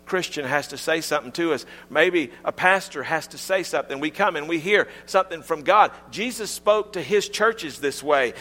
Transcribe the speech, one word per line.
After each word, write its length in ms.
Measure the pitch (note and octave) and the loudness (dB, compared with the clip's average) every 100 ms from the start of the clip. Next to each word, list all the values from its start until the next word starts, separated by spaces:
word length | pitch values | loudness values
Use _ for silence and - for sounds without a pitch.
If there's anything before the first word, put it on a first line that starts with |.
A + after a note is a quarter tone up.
| - | -4
Christian 400 | F#3 E3 D3+ C3 | -4 -2 -6 -2
has 220 | C#3+ C3+ | -2 -2
to 80 | C3+ | -6
say 240 | - D#3+ | -2 0
something 320 | D3+ D3+ B2 | 0 -2 -2
to 180 | A#2+ E3+ | -2 0
us. 140 | C3+ - - - | -2 -4 -20 -4
Maybe 420 | C#3+ F3+ F3 C3 - - | 2 4 2 -2 -4 -6
a 80 | |
pastor 500 | - F#3 F#3+ - D3 | 2 4 4 0 -8
has 240 | B2 D#3 - | -4 -4 -4
to 100 | D#3 | -14
say 260 | - F#3+ | -2 -2
something. 360 | - D3 - C3+ | 0 -4 -2 -4
We 120 | D3+ | -4
come 260 | D3+ G3+ D#3+ | 0 0 0
and 100 | D3+ | -4
we 120 | E3+ | -4
hear 280 | E3 G#3 C#3+ - - | 2 2 2 -6 0
something 340 | F#3+ F#3 E3 | 0 0 -8
from 220 | C3+ D#3+ | -4 -2
God. 280 | C#3+ G#3 F3+ - - | 4 6 6 2 -14
Jesus 400 | - A#3+ A3+ G3+ | -6 -6 -4 -8
spoke 440 | - G#3 G#3+ G#3 | -2 2 2 0
to 80 | F#3 | -8
his 260 | C#3+ G3+ - | 0 0 0
churches 520 | - A3 A3+ D#3 A#2 | 0 0 0 -10 -4
this 220 | C#3+ - | -4 -4
way. 320 | C#3+ C#3+ A#2+ - | 2 4 2 -4